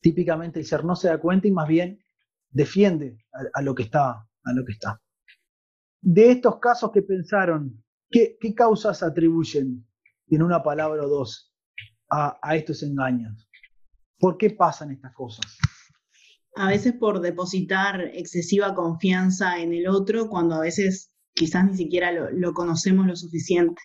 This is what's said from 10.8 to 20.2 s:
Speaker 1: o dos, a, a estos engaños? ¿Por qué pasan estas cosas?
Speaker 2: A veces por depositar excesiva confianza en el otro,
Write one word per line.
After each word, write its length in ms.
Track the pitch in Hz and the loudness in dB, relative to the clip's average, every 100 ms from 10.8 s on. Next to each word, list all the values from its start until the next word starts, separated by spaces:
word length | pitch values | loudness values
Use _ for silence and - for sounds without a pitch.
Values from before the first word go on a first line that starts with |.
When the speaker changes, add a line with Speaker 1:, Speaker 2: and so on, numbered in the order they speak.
| 156 156 | -4 -2
Speaker 1:
o 60 | 143 | -2
dos, 440 | 143 123 - _ _ _ - - _ _ | -2 -2 -10 _ _ _ -20 -20 _ _
a, 280 | 151 143 - | -2 -2 -4
a 140 | 147 160 | -2 -2
estos 260 | 156 151 | -2 -8
engaños? 680 | 147 139 131 123 110 107 _ - - _ _ _ _ _ | -6 -4 -2 -2 -4 -14 _ -20 -20 _ _ _ _ _
¿Por 200 | 185 180 | 0 2
qué 140 | 214 | 0
pasan 400 | - 170 - 147 | 2 0 0 -12
estas 220 | 135 127 | -14 -16
cosas? 440 | _ 123 110 110 - - - _ _ _ _ _ _ _ - | _ -14 -12 -14 -6 -6 -6 _ _ _ _ _ _ _ -2
Speaker 2:
A 140 | 196 | 0
veces 240 | 202 247 | 2 2
por 260 | 240 220 190 | 0 0 0
depositar 800 | 175 165 185 190 - 190 196 190 175 | -2 -4 -4 -4 -2 0 0 -2 -8
excesiva 600 | - 175 175 170 202 202 | -10 -8 -6 0 2 2
confianza 840 | 185 170 165 190 185 185 185 190 175 | -2 -4 0 0 2 2 2 -2 -2
en 140 | 170 | -4
el 160 | 170 180 | -2 0
otro, 400 | 196 196 220 | 0 0 -2